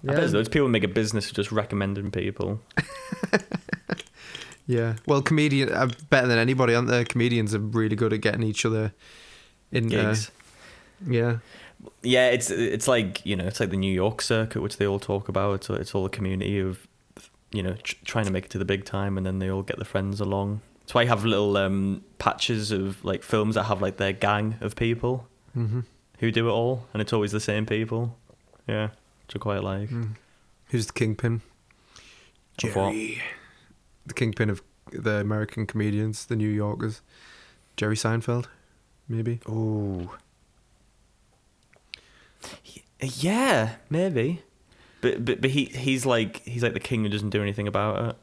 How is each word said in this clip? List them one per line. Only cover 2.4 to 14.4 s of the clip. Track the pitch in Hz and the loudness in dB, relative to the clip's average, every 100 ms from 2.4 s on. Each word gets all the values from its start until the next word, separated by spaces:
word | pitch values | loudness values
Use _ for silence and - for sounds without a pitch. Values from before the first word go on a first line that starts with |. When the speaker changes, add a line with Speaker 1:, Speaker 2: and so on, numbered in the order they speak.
| 92 107 - - | -4 -4 -4 -6
Speaker 1:
<laughs> | - - - - - - - - - - - - - - - - - - - | -6 -10 -12 -8 -2 -2 -2 -10 -8 -12 -8 -10 -10 -20 -18 -16 -16 -14 -2
Speaker 2:
Yeah. | 120 117 113 - | 0 0 -2 2
Well, | 143 | 2
comedian, | 139 156 151 139 135 | 4 4 4 4 2
uh, | - 131 120 - | 2 0 0 2
better | 139 123 | 4 6
than | 117 | 6
anybody, | 117 131 123 | 4 4 6
aren't | 117 120 | 4 4
there? | 120 | 2
Comedians | 117 120 120 117 107 | 2 2 4 4 2
are | 107 | 0
really | 107 113 110 | 0 2 2
good | 107 113 | 2 2
at | 107 | 2
getting | 107 104 | 0 0
each | 113 104 117 | 0 0 0
other | 110 110 - - - - - - _ _ | 0 -2 -4 -20 -20 -20 -20 -20 _ _
in, | 120 113 | -2 2
uh, | 107 107 | 2 2
Speaker 1:
Gigs. | 107 107 - - - - - - _ 180 | 2 -2 -12 -20 -20 -20 -20 -20 _ 0
Speaker 2:
yeah. | 120 120 117 - - - _ - _ | 2 2 0 -6 -20 -20 _ -20 _
Speaker 1:
Yeah, | 123 123 127 | 2 6 6
it's, | 120 120 | 4 0
it's | 90 117 110 - | 0 0 0 2
like, | 123 98 - | 2 2 -4
you | - 98 | -4 -2
know, | 90 | -2
it's | - | -2
like | 104 | -2
the | 98 | 0
New | 95 | 0
York | 92 98 113 | 2 0 0
circuit, | - 113 | 0 0